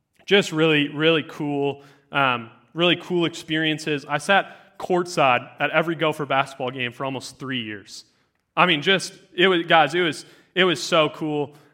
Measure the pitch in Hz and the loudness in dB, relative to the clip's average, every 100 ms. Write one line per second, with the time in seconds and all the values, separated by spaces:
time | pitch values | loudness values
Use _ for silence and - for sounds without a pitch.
0 | _ _ - 196 - 156 160 151 143 147 | _ _ 2 2 4 2 2 4 2 0
1 | 156 165 156 - 151 143 139 135 - _ | 2 2 -2 -8 -6 -2 -4 -6 -12 _
2 | _ 147 135 123 113 - _ 160 175 170 | _ 0 0 0 -6 -20 _ -2 0 0
3 | - 175 165 - - 156 160 151 151 147 | 0 -2 -2 -4 -6 -2 -2 -2 -4 -6
4 | 147 147 - 196 - - _ - - 180 | -4 -4 2 0 0 -8 _ -12 -2 -2
5 | 175 170 139 120 123 - 147 151 160 160 | -2 2 2 2 -2 -4 -2 0 -2 -2
6 | 156 151 143 135 135 - 127 131 123 117 | -2 -2 -2 0 -2 -4 -8 -6 -8 -6
7 | 135 131 - 131 131 131 110 104 92 - | -8 -8 -10 -14 -10 -8 -8 -12 -14 -20
8 | - _ _ _ _ - 175 160 143 190 | -20 _ _ _ _ 0 2 2 2 0
9 | - - _ - 196 180 165 165 147 165 | 0 -14 _ 0 2 2 4 4 4 2
10 | 175 143 - _ _ - 185 175 - 175 | -2 -2 -10 _ _ 0 2 2 0 2
11 | 151 - 160 151 143 - _ | 2 0 -6 -4 -6 -10 _